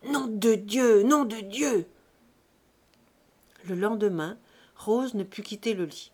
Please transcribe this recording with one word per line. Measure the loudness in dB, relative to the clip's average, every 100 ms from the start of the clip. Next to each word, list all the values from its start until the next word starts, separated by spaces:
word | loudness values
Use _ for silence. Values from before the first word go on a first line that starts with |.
Nom | -4 -4 -4
de | 0 2
Dieu, | 2 0 0 6 6
nom | 6 4
de | 2 -4
Dieu! | -10 -4 0 0 -2 _ _ _ _ _ _ _ _ _ _ _ _ _ _ _ _ _
Le | -8
lendemain, | -2 -2 2 0 0 -6 -8 _ _ _ _
Rose | -2 0 0
ne | -4
put | -6 -10
quitter | -12 -8 -4
le | -4 -4
lit. | -8 -20